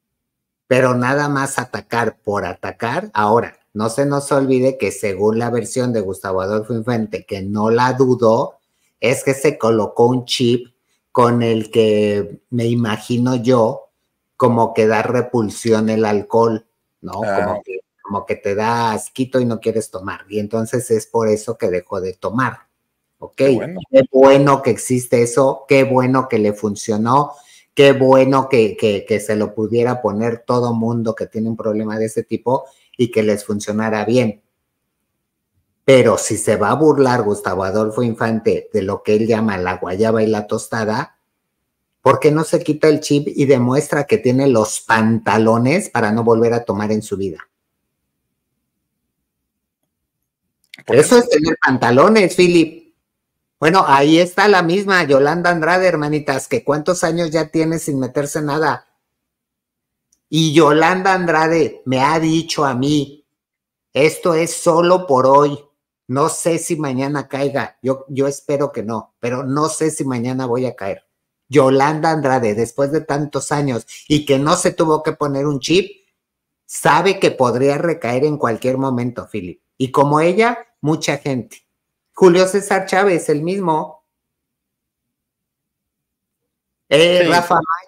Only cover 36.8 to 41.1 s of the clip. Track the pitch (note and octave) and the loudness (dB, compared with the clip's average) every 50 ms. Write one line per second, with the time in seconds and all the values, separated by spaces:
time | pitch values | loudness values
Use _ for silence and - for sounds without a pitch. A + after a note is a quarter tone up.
36.8 | D#3 D#3 C#3 C3+ C3+ B2+ B2 A#2+ G#2+ G#2 G#2 - - G2+ F#2 F#2 F#2+ F#2+ F#2+ G#2+ | 4 2 4 4 2 2 2 0 0 -2 -4 -4 -4 -6 -4 -4 -4 -2 -2 -2
37.8 | A2 A2 G#2+ B2 B2 A#2 A2 - B2 A2+ A2+ A2 - A2+ A2 F#2+ - - - G#2+ | -2 -2 -2 -2 -2 -2 -2 -2 -2 -2 -2 -2 0 -2 -2 -2 -4 -4 -4 -4
38.8 | G2 F#2+ G2 F#2 - A2+ G#2+ G#2+ A2+ A2 A#2 G#2+ A2 G#2+ G2 F2+ F2+ F2+ F#2 F2+ | -2 -2 -6 -6 -2 0 0 0 2 0 0 0 0 -2 -2 -2 -4 -4 -6 -6
39.8 | F2+ E2+ F#2 G2 A2 A2+ A2+ A2 A2 A2 A2 G#2 G#2+ - A2 A2 - - - A2+ | -6 -8 -4 -2 0 0 2 0 0 0 0 -2 -4 -6 -8 -8 -8 -6 -6 -6
40.8 | A2 G#2+ G#2+ B2 D#3+ - | -4 -4 -4 -6 -6 -8